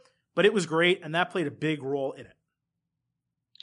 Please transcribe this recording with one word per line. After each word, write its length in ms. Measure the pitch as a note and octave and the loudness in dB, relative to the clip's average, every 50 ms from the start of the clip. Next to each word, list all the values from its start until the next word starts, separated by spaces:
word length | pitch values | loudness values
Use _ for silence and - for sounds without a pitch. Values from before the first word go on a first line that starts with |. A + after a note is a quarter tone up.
| - _ _ _ _ _ _ | -20 _ _ _ _ _ _
but 100 | E3+ F3 | 4 4
it 80 | G#3+ A3 | 4 4
was 120 | G#3 E3 | 2 0
great, 340 | C#3 D#3 D#3+ E3+ F3 D#3+ E3+ | 0 2 2 4 4 2 0
and 140 | E3+ D3+ D#3 | -2 -4 -2
that 140 | E3+ F3+ F3+ | -2 -2 -2
played 160 | - F#3+ D#3+ C#3+ | -2 -4 -4 -4
a 20 | |
big 320 | A2 - D3 D#3 D#3 C#3+ | -4 -4 -4 -4 -2 -4
role 300 | C3 C3+ C#3+ C#3 C3+ C3 | -4 -4 -4 -4 -4 -4
in 140 | - C#3 A2 | -6 -10 -16
it. 100 | G2 _ _ _ _ _ _ _ _ _ _ _ _ _ _ _ _ _ _ _ _ _ _ _ _ _ - | -20 _ _ _ _ _ _ _ _ _ _ _ _ _ _ _ _ _ _ _ _ _ _ _ _ _ -20